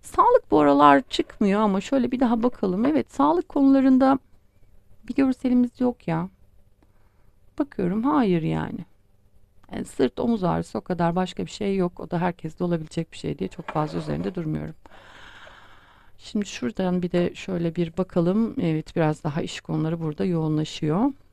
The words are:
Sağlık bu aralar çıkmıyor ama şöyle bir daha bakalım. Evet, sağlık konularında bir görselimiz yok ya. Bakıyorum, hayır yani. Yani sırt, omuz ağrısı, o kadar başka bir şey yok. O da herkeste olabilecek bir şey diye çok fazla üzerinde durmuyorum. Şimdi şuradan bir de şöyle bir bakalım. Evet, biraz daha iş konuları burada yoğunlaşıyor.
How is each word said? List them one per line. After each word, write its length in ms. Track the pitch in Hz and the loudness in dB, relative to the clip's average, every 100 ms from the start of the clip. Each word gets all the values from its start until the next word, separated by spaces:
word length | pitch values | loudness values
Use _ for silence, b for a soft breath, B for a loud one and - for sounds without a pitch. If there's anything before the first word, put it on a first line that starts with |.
Sağlık 480 | - - 415 494 - | -4 2 4 4 4
bu 100 | 302 | 4
aralar 420 | 294 285 294 277 - | 4 8 8 6 4
çıkmıyor 520 | - - - 202 202 | -6 -6 0 2 2
ama 200 | 220 196 | 2 0
şöyle 320 | - 269 240 | 0 -2 0
bir 80 | 247 | 0
daha 220 | 247 233 | 0 2
bakalım. 420 | 240 - 196 180 | 0 -2 -2 0
Evet, 280 | 254 302 - | 2 0 -2
sağlık 360 | - 285 349 - | 0 2 2 -2
konularında 720 | 285 277 269 262 262 262 269 _ - _ _ - - _ - - | 2 4 6 6 6 4 2 _ -20 _ _ -20 -20 _ -20 -6
bir 60 | |
görselimiz 680 | 247 269 254 254 247 247 - | 0 0 0 2 2 2 0
yok 280 | 247 240 - | -2 -2 -4
ya. 200 | 165 185 _ - - _ _ _ _ _ _ _ _ - - | -4 -4 _ -20 -20 _ _ _ _ _ _ _ _ -20 -6
Bakıyorum, 460 | 285 - 180 208 | -6 -2 -2 0
hayır 380 | 254 302 220 170 | 0 2 2 2
yani. 360 | 160 160 156 - 170 _ _ _ _ - - - - | 0 -2 -4 -8 -14 _ _ _ _ -20 -20 -20 -14
Yani 120 | 214 | -12
sırt, 360 | - - 254 - | -10 -2 -2 0
omuz 240 | 233 226 | -2 0
ağrısı, 340 | 175 165 170 - | 0 -2 -4 -10
o 20 | |
kadar 360 | - 175 170 175 | -6 -2 0 0
başka 300 | 180 - 175 | -4 -6 -10
bir 40 | |
şey 260 | - 202 196 | -6 -4 -2
yok. 240 | 180 - | -2 -4
O 100 | - | -6
da 100 | 170 | -2
herkeste 440 | 180 170 160 - | -2 -4 -12 -6
olabilecek 480 | 180 170 156 - 165 | -4 -4 -4 -8 -8
bir 40 | - | -8
şey 220 | 156 147 | -8 -6
diye 100 | 185 | -8
çok 180 | - - | -8 -8
fazla 320 | 156 151 170 | -4 -4 -4
üzerinde 360 | 156 151 185 | -6 -6 -6
durmuyorum. 400 | 185 156 151 156 - B B B B B B B B B B B B B B | -6 -6 -6 -8 -14 B B B B B B B B B B B B B B
Şimdi 280 | - 214 202 | -6 -6 -6
şuradan 560 | - 247 214 185 180 | -6 -6 -2 -2 0
bir 100 | 175 | 0
de 220 | 175 175 | 0 -2
şöyle 420 | - - 180 170 165 | -4 -8 -4 -4 -2
bir 200 | 165 - | -4 -2
bakalım. 580 | 180 185 170 202 226 - | -2 0 2 0 -2 -2
Evet, 360 | 170 156 - - | -2 -2 -4 0
biraz 280 | 156 151 | 0 0
daha 180 | 156 147 | -4 -6
iş 180 | 180 - | -6 -10
konuları 400 | - 156 156 165 | -6 -4 -2 -4
burada 240 | 160 151 | -6 -4
yoğunlaşıyor. 880 | 190 165 156 156 156 - 151 165 269 - _ | -2 0 0 -2 -4 -4 -2 0 0 -4 _